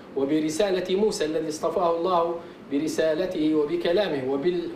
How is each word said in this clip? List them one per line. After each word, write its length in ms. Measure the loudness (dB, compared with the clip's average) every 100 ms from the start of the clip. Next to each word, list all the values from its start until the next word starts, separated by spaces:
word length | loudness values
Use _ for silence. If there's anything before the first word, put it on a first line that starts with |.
| -8 -4
وبرسالة 800 | 0 0 0 0 0 0 0 2
موسى 300 | 2 0 -2
الذي 220 | -2 -4
اصطفاه 480 | -2 -2 2 2 2
الله 380 | 2 2 2 -2 -10 -18 -4
برسالته 840 | -2 0 2 2 2 -2 0 2 2
وبكلامه 760 | 2 0 2 2 2 -2 -2
وبال-، 360 | 0 0 0 -4